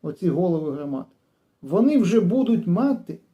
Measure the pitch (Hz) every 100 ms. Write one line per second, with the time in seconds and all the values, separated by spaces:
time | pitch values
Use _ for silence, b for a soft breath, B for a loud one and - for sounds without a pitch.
0 | 160 143 180 139 180 160 156 139 143 135
1 | 139 _ _ _ _ _ 135 175 262 294
2 | 185 226 180 247 233 220 - 175 269 254
3 | - - _